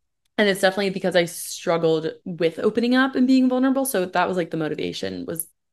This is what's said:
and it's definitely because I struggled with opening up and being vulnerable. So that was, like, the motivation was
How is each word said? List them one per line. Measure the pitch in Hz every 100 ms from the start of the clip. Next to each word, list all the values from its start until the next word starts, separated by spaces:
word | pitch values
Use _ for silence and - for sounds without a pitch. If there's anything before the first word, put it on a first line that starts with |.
| _ _ _ -
and | 208
it's | 190
definitely | 190 190 196
because | 185 190 175
I | 170
struggled | - - - - 165 165 160 156 - -
with | 165 160 165
opening | 214 214 240 254
up | 269 269
and | 254
being | 262 254
vulnerable. | 254 262 262 262
So | 196 180
that | 180 175
was, | 185
like, | 165
the | 165
motivation | 156 - 87 165 - 185 -
was | 165 - _ _